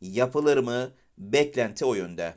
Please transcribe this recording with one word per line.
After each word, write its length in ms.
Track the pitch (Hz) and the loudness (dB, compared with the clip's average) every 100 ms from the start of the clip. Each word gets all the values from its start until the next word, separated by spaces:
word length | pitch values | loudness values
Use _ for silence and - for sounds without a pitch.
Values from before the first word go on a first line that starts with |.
yapılır 580 | 92 101 127 147 147 135 | -8 -2 0 2 4 4
mı? 340 | 120 120 127 - _ - | 2 -2 -4 -10 _ -20
Beklenti 680 | 98 135 147 131 113 101 | 0 2 2 0 -2 0
o 100 | 135 | 0
yönde. 400 | 107 87 85 85 | 0 -4 -6 -8